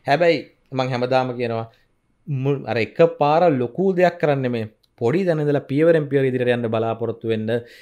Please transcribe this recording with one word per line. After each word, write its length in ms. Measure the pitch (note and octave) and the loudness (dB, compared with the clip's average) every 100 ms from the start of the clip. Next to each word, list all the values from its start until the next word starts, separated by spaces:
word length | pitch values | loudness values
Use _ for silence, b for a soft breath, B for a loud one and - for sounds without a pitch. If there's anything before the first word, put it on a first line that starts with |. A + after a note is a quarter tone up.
හැබැයි 380 | - D3 E3+ D3 - _ _ | -2 2 2 0 -4 _ _
මං 200 | C3 C3 | -6 -4
හැමදාම 440 | B2 B2 C3 B2+ | -2 0 0 -2
කියනවා 340 | A#2+ A#2+ A2+ A2+ b b _ _ _ - | -4 -4 -4 -8 b b _ _ _ -8
මුල්, 280 | C3+ C3+ C#3 | -4 -2 -2
අර 140 | A2 A2+ | -2 -2
එකපාර 640 | A2 - E3 - D3 D#3 F3+ | -2 2 2 2 0 4 2
ලොකු 400 | C3 A#2+ - F#3+ | 2 -2 -2 0
දෙයක් 260 | F3+ F3 F3 | 2 2 2
කරන්න 240 | D3+ C#3 | 0 0
නෙමෙයි. 280 | B2+ A#2 A2 _ _ - | -2 -4 -6 _ _ -4
පොඩි 240 | A#2 E3 | 0 0
තැන 160 | F3+ D#3 | 0 0
ඉඳලා 280 | D3 C#3+ - | 0 -2 -2
පියවරෙන් 400 | C#3 E3 D#3+ C#3 | 2 4 4 2
පියවර 160 | C#3 | 0
ඉදිරියට 320 | C3 B2 B2 A#2+ | 0 0 0 0
යන්න 140 | A#2 | 0
බලාපොරොත්තු 580 | A2+ A2+ A2 A#2 A2 A2+ | -2 -2 -4 -6 -4 -4
වෙන්න. 200 | A2 A2 A#2 A#2 B | -2 -2 -4 -6 B